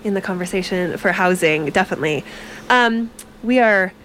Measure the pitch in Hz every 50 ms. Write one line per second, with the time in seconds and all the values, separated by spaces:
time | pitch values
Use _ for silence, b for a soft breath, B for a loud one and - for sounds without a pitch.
0 | - 214 196 196 190 - 190 180 180 180 - 190 185 - 196 180 180 170 - -
1 | - 190 175 - 185 180 180 175 180 160 156 151 160 143 - 185 196 - 190 -
2 | 143 160 147 131 - B B B B B B B B B 247 247 240 233 226 226
3 | 233 226 - - - - - - - 220 254 254 233 220 208 196 185 185 - -